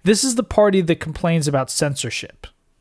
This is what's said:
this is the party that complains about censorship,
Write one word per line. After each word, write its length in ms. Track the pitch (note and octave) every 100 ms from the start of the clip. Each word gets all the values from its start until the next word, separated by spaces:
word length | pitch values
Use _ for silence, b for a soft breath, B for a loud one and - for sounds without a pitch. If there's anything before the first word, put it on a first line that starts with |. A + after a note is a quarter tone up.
this 180 | F3+ G#3+
is 140 | C4+ A#3+
the 60 |
party 360 | G#3 - G#3 F#3+
that 180 | E3+ E3
complains 480 | D#3+ - E3+ E3 D3
about 220 | C#3 B2+
censorship, 720 | - D3 C#3 A#2+ - - - - _ _ _